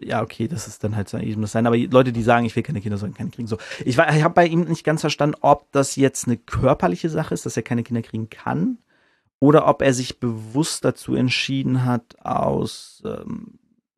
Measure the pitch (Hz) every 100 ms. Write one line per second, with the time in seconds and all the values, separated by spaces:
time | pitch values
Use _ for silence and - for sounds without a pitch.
0 | - - 113 - 117 151 - - 107 107
1 | 98 110 117 107 107 117 120 117 120 127
2 | 131 117 110 120 117 120 107 104 104 104
3 | 101 - - - 117 110 - - - 123
4 | 160 151 160 175 175 165 165 165 - 156
5 | 156 - 151 147 139 143 _ 139 135 -
6 | 135 - - 117 - 113 127 151 180 180
7 | 170 156 151 175 - 123 113 120 117 117
8 | 113 113 110 - - 131 208 247 _ _
9 | _ _ _ - 139 151 - 139 135 127
10 | 123 - 120 110 110 123 160 - 135 123
11 | - 127 127 - - 135 135 131 127 120
12 | - - - 135 - 139 - - - -
13 | - 53 50 - - - _ _ _